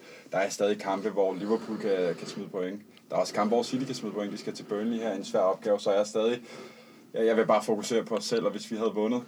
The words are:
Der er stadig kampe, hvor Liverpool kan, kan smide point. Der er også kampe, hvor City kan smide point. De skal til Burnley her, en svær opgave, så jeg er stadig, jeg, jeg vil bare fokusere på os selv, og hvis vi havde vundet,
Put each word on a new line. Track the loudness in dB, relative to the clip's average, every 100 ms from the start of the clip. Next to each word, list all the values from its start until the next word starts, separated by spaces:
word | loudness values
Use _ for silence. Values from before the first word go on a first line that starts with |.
| -18 -20 -6
Der | -2
er | -2
stadig | 0 0 0
kampe, | -2 -2 -2
hvor | 0 0
Liverpool | 0 0 0 0 -4
kan, | 0 2 2 -2
kan | -6
smide | -10 -8
point. | -4 -4 -6 -12 -20 -4
Der | -2
er |
også | 0
kampe, | 0 2
hvor | 2
City | 2 -2
kan | -4
smide | -6 -6
point. | -4 -4
De | -6
skal | -8
til | -10
Burnley | -6 -2 -2 -2
her, | -2
en | -4
svær | -2 2
opgave, | 2 2 2 2
så | 4
jeg | 2
er |
stadig, | 2 2 0 0 -6 -16 -18 -20 -20 -20 -10
jeg, | 0 4
jeg | 4
vil | 6
bare | 4
fokusere | 4 -2 2 0
på | 0 -2
os |
selv, | 0 0
og | 0
hvis | -2 -6
vi | -2
havde | 0
vundet, | 2 0 0